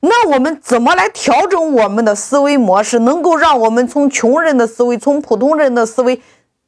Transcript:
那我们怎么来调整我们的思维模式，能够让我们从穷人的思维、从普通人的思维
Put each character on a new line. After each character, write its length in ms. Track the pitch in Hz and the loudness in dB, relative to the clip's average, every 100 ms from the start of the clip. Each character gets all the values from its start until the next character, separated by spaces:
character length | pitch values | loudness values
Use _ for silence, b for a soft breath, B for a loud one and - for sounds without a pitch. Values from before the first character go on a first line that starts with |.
那 280 | 311 480 427 | 0 0 2
我 80 | 277 | 0
们 200 | 269 302 | 0 -4
怎 220 | - 247 | -4 0
么 140 | 254 359 | 0 0
来 120 | 403 | -2
调 380 | - - 262 370 | -4 0 0 0
整 260 | 359 320 | 0 0
我 140 | 262 202 | 0 0
们 160 | 208 | 0
的 120 | 226 208 | -2 -2
思 240 | - 285 | -2 0
维 160 | 285 285 | 2 2
模 260 | 214 190 | 2 0
式， 160 | 214 240 | 0 0
能 240 | 233 330 | 0 0
够 140 | 330 320 | 0 2
让 220 | 320 269 | 2 2
我 100 | 226 | 0
们 160 | 233 247 | 0 -2
从 240 | 294 285 | -2 -2
穷 320 | - 226 294 | 0 0 0
人 160 | 320 269 | 0 0
的 80 | 226 | -2
思 160 | 226 | -2
维、 160 | 240 240 | -2 -2
从 240 | - 285 | -2 -2
普 140 | 285 214 | -2 -2
通 200 | 262 311 | 0 0
人 160 | 285 | 0
的 140 | 240 226 | 0 -2
思 160 | 226 | -2
维 180 | 247 247 b b b _ | -2 -4 b b b _